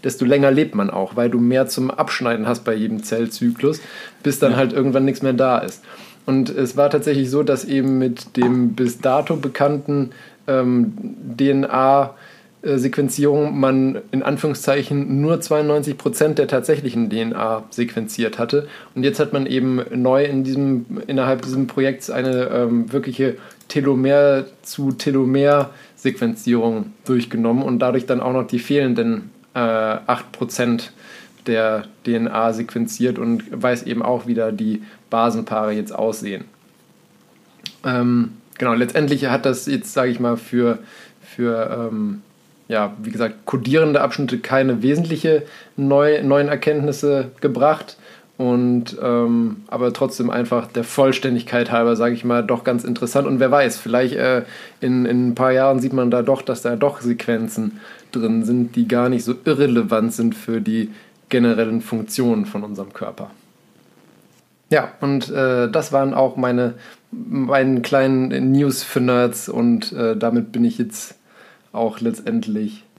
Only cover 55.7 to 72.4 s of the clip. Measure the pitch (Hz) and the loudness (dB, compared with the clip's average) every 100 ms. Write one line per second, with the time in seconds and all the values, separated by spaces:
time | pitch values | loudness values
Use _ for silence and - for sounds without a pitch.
55.7 | 135 131 131 123 123 120 135 - 120 120 | 2 0 0 2 2 2 0 -2 -4 -4
56.7 | 120 143 139 120 117 - 113 113 - 110 | 0 0 0 -4 -2 -2 -2 -2 -4 -6
57.7 | 107 - - - 123 113 113 110 123 120 | -6 -20 -20 -10 -4 0 0 2 0 0
58.7 | 120 113 120 123 123 117 123 - 135 143 | 0 2 2 2 0 -2 -4 0 2 4
59.7 | 117 104 110 113 113 117 110 - 113 104 | 2 2 0 0 0 -2 -2 -4 -4 -2
60.7 | 110 107 107 - _ _ 123 120 110 113 | -2 -4 -8 -20 _ _ 2 4 4 0
61.7 | 113 113 113 110 - 123 110 101 104 104 | -2 -4 -6 -6 -2 0 2 -2 -6 -8
62.7 | 98 98 - 101 - 101 - _ _ _ | -10 -12 -10 -12 -10 -16 -16 _ _ _
63.7 | _ _ _ _ _ _ _ _ _ _ | _ _ _ _ _ _ _ _ _ _
64.7 | 151 - - 139 139 - 139 131 127 120 | 0 0 -4 -2 -2 -2 0 2 2 2
65.7 | 160 143 139 135 139 131 131 127 123 120 | 0 0 0 2 2 0 2 0 2 0
66.7 | 117 - - _ - - 131 127 139 135 | -4 -18 -20 _ -14 -6 -4 2 2 4
67.7 | 131 120 139 135 131 131 131 131 135 143 | 0 2 2 2 2 0 0 2 4 2
68.7 | 131 - - 123 123 123 - - 117 120 | 0 -4 -2 2 2 2 -2 -8 0 2
69.7 | 117 107 - 117 107 113 117 113 120 117 | 2 -2 -4 -2 0 0 0 -2 0 0
70.7 | 117 113 - - - _ _ - _ _ | 0 -6 -6 -16 -20 _ _ -20 _ _
71.7 | 107 113 107 117 - - 113 | -4 -4 -2 -6 -4 -4 -4